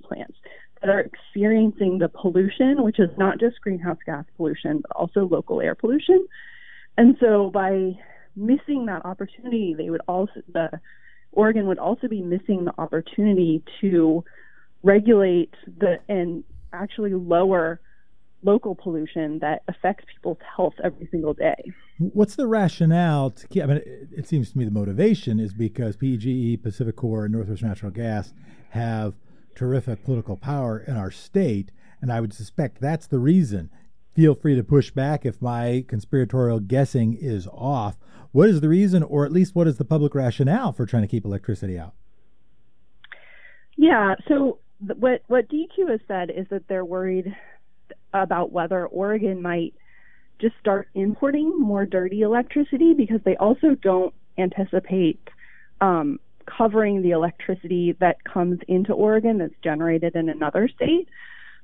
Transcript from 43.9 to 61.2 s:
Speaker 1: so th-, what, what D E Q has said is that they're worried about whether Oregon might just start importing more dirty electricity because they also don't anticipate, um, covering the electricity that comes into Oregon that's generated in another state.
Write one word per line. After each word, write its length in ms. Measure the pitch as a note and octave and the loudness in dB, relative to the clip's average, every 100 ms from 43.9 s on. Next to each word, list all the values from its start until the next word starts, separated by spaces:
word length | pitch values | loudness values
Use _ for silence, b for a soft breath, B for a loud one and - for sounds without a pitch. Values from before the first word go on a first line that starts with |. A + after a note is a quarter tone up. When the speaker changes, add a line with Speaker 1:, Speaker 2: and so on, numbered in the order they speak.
| B3+ G3+ - - | 6 2 0 0
Speaker 1:
so 300 | C#4+ C#4 - - - | 2 2 -2 -10 -14
th-, 180 | G3 - | -12 -2
what, 260 | B3+ B3 - | 0 0 0
what 220 | B3 A3+ | 0 0
D 80 | D4+ | -4
E 120 | E4+ - | -4 -2
Q 120 | F4+ | -2
has 120 | A3 - | -2 -4
said 240 | G3 F3 | -6 -6
is 160 | F3 F#3+ | -8 -8
that 180 | G3 - | -8 -6
they're 160 | F#3 F3+ | -6 -4
worried 500 | F#3 F#3 F#3 F#3+ G3+ B B - - - - - | -4 -4 -4 -4 -10 B B -20 -20 -20 -20 -6
about 380 | G3 F#3+ F3 F3 | -2 -2 -2 -2
whether 360 | F3+ E3 F#3 F3 | -4 -4 -4 -4
Oregon 540 | - G3 G#3+ G3 F#3+ | -4 -2 -2 -2 -4
might 320 | F3 F3 E3 - b b b b b - | -4 -4 -4 -10 b b b b b -4
just 160 | A3+ - | -4 -2
start 280 | A3 G3 - F#3+ | 0 0 -2 -4
importing 640 | G3 G#3+ C#4 C#4+ D#4 F4+ | -2 0 0 0 0 0
more 260 | A3 G3+ G3 | 0 0 0
dirty 360 | F#3+ F#3 G3+ | -2 -2 0
electricity 720 | G#3+ A#3 A#3+ D4 D4 B3+ E4 | 0 0 0 -2 -2 4 4
because 260 | D4 G#3 A3 | 4 2 0
they 120 | - F#3 | 0 2
also 400 | G3+ C4 D#4 C#4 | 2 4 2 2
don't 320 | F#3+ F#3 F#3 - - - | 2 2 0 -6 -12 -4
anticipate, 800 | F#3 - F#3+ F#3 F#3+ F#3 E3+ - - - b b b - | -4 -2 -2 -2 -2 0 0 0 -8 -20 b b b -2
um, 380 | F#3+ E3+ C#3+ C#3+ - - - - | 0 2 -2 -6 -10 -20 -8 0
covering 460 | A3+ G#3+ G#3 G3+ | 2 2 2 2
the 80 | F3+ | 2
electricity 840 | E3+ E3+ - - F#3 F3 F3+ F3 E3 | 2 0 -4 -6 -6 -4 -2 0 2
that 240 | F3+ - | 0 0
comes 360 | - F#3+ F3 F3 - | -4 -2 -2 -2 0
into 260 | F#3 G#3 | 0 0
Oregon 440 | G3+ G#3+ A3 A3+ A3 | 2 2 2 2 0
that's 160 | E3+ - | -4 -6
generated 520 | E3 D3+ E3 E3 E3+ E3 | -4 -2 0 0 0 -2
in 140 | D#3+ | -4
another 380 | D#3 D3+ F3 A#3+ | -2 -2 0 -2
state. 400 | - B3 E4 F4+ B | 0 0 0 -2 B